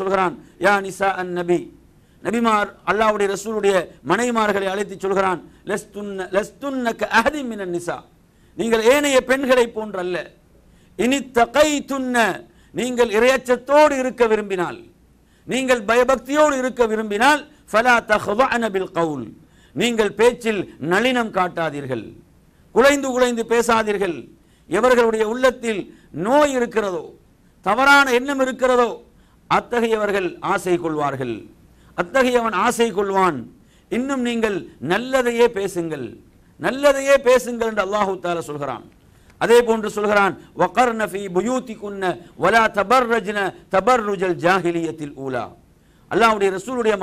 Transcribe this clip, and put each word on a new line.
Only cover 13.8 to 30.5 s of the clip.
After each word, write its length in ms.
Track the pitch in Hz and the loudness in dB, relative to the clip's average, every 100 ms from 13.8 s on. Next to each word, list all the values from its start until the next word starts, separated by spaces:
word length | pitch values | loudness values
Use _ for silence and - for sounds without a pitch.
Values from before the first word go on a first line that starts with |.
| 302 277 | 6 4
இருக்க 200 | 254 - 233 | -2 0 2
விரும்பினால், 480 | 214 208 185 165 113 - _ _ _ _ _ - | 2 -2 -4 -4 -8 -18 _ _ _ _ _ -6
நீங்கள் 300 | 233 262 247 202 | -4 0 0 2
பயபக்தியோடு 680 | 233 254 262 262 294 302 269 | 2 2 0 0 2 2 2
இருக்க 200 | 254 233 226 | -4 0 0
விரும்பினால், 500 | 214 220 202 262 294 285 _ _ | 0 -4 0 2 2 -2 _ _
"ஃபலா 240 | 214 247 233 226 | 0 2 2 2
தஹ்தஅன 580 | 208 - 208 262 233 226 190 | -2 0 0 0 0 -2 -4
பில் 140 | 185 170 | -4 -4
கவுல்", 280 | 165 143 110 - _ _ _ 131 | -4 -4 -10 -14 _ _ _ -4
நீங்கள் 300 | 233 226 208 202 | -2 0 -2 2
பேச்சில் 420 | 240 240 226 208 - - 160 | 2 2 -2 -4 -6 -10 -2
நளினம் 400 | 190 247 254 226 190 | 0 2 0 -2 -2
காட்டாதீர்கள், 680 | 180 175 160 143 139 120 98 - _ _ _ _ _ 202 | -4 -4 -6 -6 -8 -8 -10 -18 _ _ _ _ _ 4
குலைந்து 340 | 277 285 269 | 4 4 0
குலைந்து 300 | 247 247 233 226 | 0 0 0 0
பேசாதீர்கள். 680 | 233 226 226 214 202 190 143 - - _ _ - 180 | 0 2 0 0 -2 -2 -6 -12 -20 _ _ -4 0
எவர்களுடைய 480 | 247 240 233 220 214 | 4 4 4 2 -2
உள்ளத்தில் 460 | 247 262 254 233 202 - - _ 135 202 | 0 0 0 -4 -6 -8 -16 _ -8 0
நோய் 260 | 285 294 254 | 2 2 0
இருக்கிறதோ, 460 | 233 202 202 170 - - _ _ _ _ 185 | -2 -2 -4 -6 -10 -18 _ _ _ _ -2
தவறான 400 | 220 277 285 269 240 | 2 6 6 6 2
எண்ணம் 240 | 277 269 | 0 -2
இருக்கிறதோ, 460 | 262 - 254 247 233 170 - _ _ _ _ | -2 0 2 2 2 -2 -14 _ _ _ _
அத்தகையவர்கள் 760 | 175 202 240 226 220 208 196 175 - 151 | -2 -2 -2 0 0 0 -2 -4 -6 -4